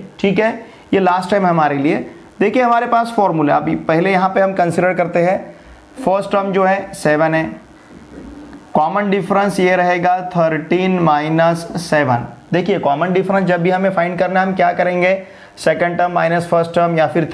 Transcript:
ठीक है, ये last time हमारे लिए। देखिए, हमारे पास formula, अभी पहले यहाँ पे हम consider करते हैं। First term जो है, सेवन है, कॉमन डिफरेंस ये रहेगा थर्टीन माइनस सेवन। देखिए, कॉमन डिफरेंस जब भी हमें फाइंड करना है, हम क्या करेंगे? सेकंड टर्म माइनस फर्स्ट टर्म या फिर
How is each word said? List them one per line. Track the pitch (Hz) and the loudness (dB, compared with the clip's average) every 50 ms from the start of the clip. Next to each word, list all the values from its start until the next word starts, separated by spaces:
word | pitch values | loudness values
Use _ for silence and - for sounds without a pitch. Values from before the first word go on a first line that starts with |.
| - - - - | -12 -16 -8 -2
ठीक | - 302 285 - | -2 0 0 0
है, | - 226 226 - - - - - - - 190 | 0 -2 -2 -6 -12 -18 -20 -20 -8 -2 -2
ये | 190 | 0
last | 185 180 180 185 185 - | 2 2 0 0 0 -2
time | 214 202 190 | 0 0 2
हमारे | 180 170 165 151 143 143 139 | 2 2 2 2 0 0 0
लिए। | 135 156 190 240 - - - - - - - - | 0 0 0 -2 -4 -8 -14 -20 -20 -12 -4 -2
देखिए, | 196 214 214 254 247 | -2 0 2 2 2
हमारे | 233 233 233 240 240 | 2 2 0 0 0
पास | 233 233 233 233 - | 0 0 0 0 0
formula, | 214 202 185 165 160 151 143 143 147 | 0 0 0 2 0 0 2 0 0
अभी | 151 160 160 156 - | 0 -2 -4 -4 -2
पहले | - 165 - - 190 | 0 0 2 2 2
यहाँ | 196 180 190 185 | 2 2 0 0
पे | 190 196 | 0 0
हम | 190 196 190 | 0 0 0
consider | 190 175 170 165 185 175 185 180 | 0 0 0 0 0 0 0 0
करते | 180 175 170 175 175 | 0 -2 0 0 0
हैं। | 170 180 190 - - - - - - - - - - - - - - | 2 0 0 -2 -4 -10 -18 -20 -20 -20 -20 -20 -20 -20 -12 -6 -2
First | 180 190 196 196 196 | 0 0 0 -2 -2
term | 208 202 196 196 | -2 -2 -2 0
जो | 180 196 190 | 0 2 2
है, | 185 196 196 190 - - | 2 2 0 -4 -8 -8
सेवन | - - 156 151 151 160 156 160 | -4 0 0 2 2 2 2 0
है, | 160 160 - - - - - - - - - - - - - - - - - - - - - - - - - - | 0 -2 -4 -8 -12 -18 -20 -20 -20 -20 -20 -20 -20 -20 -20 -20 -20 -18 -18 -18 -20 -20 -20 -20 -20 -10 -4 -2
कॉमन | 156 151 160 190 202 208 202 | 0 0 0 0 -2 0 0
डिफरेंस | 190 202 170 196 196 196 202 202 - 196 | 0 0 0 0 0 0 0 0 0 2
ये | 185 180 185 | 2 2 4
रहेगा | 180 175 180 180 180 170 180 180 185 180 - | 4 2 2 2 2 2 2 0 0 -2 -2
थर्टीन | - 175 165 160 160 151 151 - 165 180 185 190 185 180 | 0 0 0 2 0 -2 -2 0 0 0 2 2 0 2
माइनस | 170 156 151 147 151 156 160 160 165 170 170 165 165 - - 175 | 2 2 2 2 0 0 2 2 2 2 2 0 -4 -8 -8 -8
सेवन। | - - 160 151 143 127 123 120 120 - - - - - - | -4 0 0 2 2 2 0 -2 -2 -6 -12 -18 -8 -4 -2
देखिए, | 175 170 196 196 160 | 0 0 0 0 0
कॉमन | - 190 175 156 170 185 180 | 0 0 0 0 0 0 0
डिफरेंस | 190 190 190 196 196 190 170 | 0 0 0 0 0 0 0
जब | 180 175 170 | 0 0 0
भी | 185 | 0
हमें | 185 185 190 190 | 0 0 0 0
फाइंड | 185 175 170 180 180 175 | 0 0 -2 -2 0 -2
करना | 185 180 185 190 | -2 0 0 0
है, | 190 190 | 0 0
हम | 190 | 0
क्या | 185 175 175 175 | 0 0 2 2
करेंगे? | 175 180 175 175 180 175 185 190 190 190 - - - - - - - | 0 0 0 0 0 2 2 0 0 -4 -10 -18 -20 -20 -20 -12 -4
सेकंड | - 165 156 151 180 175 175 175 | 0 0 0 2 0 0 0 0
टर्म | 175 175 | 0 0
माइनस | 175 170 165 165 170 175 170 - | 0 0 0 0 0 0 0 0
फर्स्ट | 175 170 165 170 170 | 0 0 0 0 0
टर्म | 175 170 170 170 160 | 0 0 2 2 2
या | 156 147 | 2 2
फिर | - 170 156 147 | 2 0 -2 0